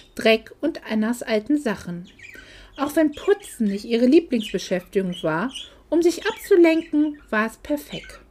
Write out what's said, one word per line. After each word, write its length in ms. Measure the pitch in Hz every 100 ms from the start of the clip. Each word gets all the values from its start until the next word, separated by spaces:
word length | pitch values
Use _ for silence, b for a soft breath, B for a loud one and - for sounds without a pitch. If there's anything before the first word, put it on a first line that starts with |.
| B -
Dreck 360 | 220 226 - -
und 220 | 302 - 226
Annas 320 | 220 214 240
alten 340 | - 214 214 294
Sachen. 520 | 269 190 - 175 180 - - B B B B -
Auch 180 | 285 330
wenn 160 | 311
Putzen 560 | - - 403 - - 208
nicht 180 | 202 233
ihre 200 | 233 254
Lieblingsbeschäftigung 1080 | 320 339 240 - 185 - 185 - 196 185 180
war, 300 | 160 160 240 - B B B
um 120 | 320
sich 240 | 339 - 427
abzulenken, 920 | 453 - 381 339 330 330 294 302 294 -
war 160 | 220 220
es 120 | -
perfekt. 640 | - 294 - - - - _